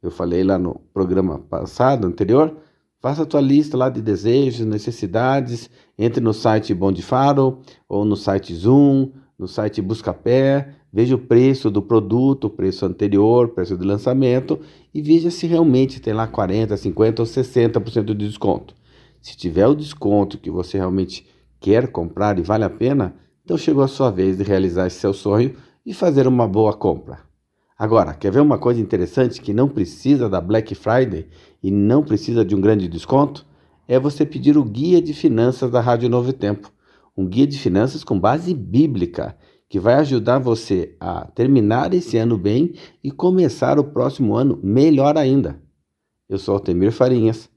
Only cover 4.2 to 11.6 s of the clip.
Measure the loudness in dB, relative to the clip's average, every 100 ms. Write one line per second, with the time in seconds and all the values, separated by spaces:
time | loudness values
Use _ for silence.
4.2 | 2 2 2 -2 -4 -4 -6 -8 -4 -2
5.2 | 0 0 -2 -8 -12 _ _ _ 0 0
6.2 | 0 0 0 0 0 -2 0 -2 -2 0
7.2 | 2 2 2 -2 -16 _ _ -4 -2 -2
8.2 | 0 -2 -4 -4 2 6 6 4 0 -6
9.2 | _ _ -12 -6 -4 -4 -6 -4 -6 -6
10.2 | 0 2 2 0 -2 -16 _ -2 0 0
11.2 | 4 4 6 2